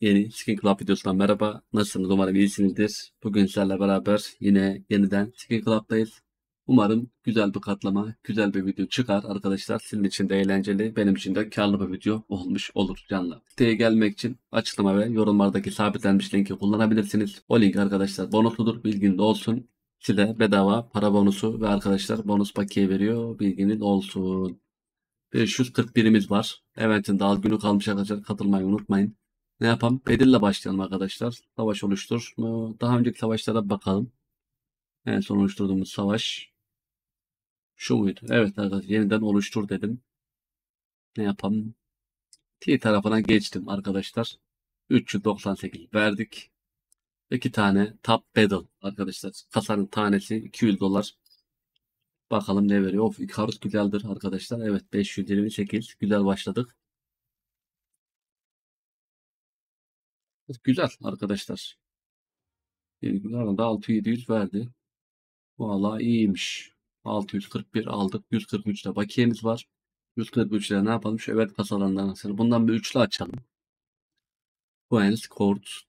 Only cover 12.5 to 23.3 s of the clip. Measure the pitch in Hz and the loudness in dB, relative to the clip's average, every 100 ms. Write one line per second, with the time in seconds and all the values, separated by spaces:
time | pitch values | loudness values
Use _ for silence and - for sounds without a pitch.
12.5 | 98 - - 98 92 _ 98 90 80 _ | -4 -4 -2 -2 -2 _ -4 -4 -8 _
13.5 | - 120 110 113 113 107 101 120 127 _ | 0 2 4 4 4 2 0 -8 -8 _
14.5 | 117 - - 101 98 110 113 107 104 101 | -4 -4 0 2 2 2 2 4 6 4
15.5 | 98 98 - 107 104 101 98 95 101 98 | 2 -4 -2 -2 0 2 2 2 0 0
16.5 | 95 101 107 110 110 101 107 104 - _ | -2 0 2 4 2 2 0 -2 -6 _
17.5 | 117 101 98 101 98 98 - 92 107 113 | 4 6 4 2 2 0 -2 0 2 2
18.5 | 113 113 110 107 101 98 90 107 104 - | 2 -2 -2 -2 0 2 4 2 2 0
19.5 | 117 - _ _ _ - 101 101 113 110 | -4 -6 _ _ _ -2 2 2 2 4
20.5 | 101 98 110 120 107 104 101 101 98 110 | 4 4 2 0 -2 2 4 4 2 -2
21.5 | 113 110 101 101 98 - 110 104 104 101 | -2 0 0 0 -2 0 -4 0 0 0
22.5 | - 101 - 98 95 101 117 117 | -2 -2 0 2 2 0 0 -4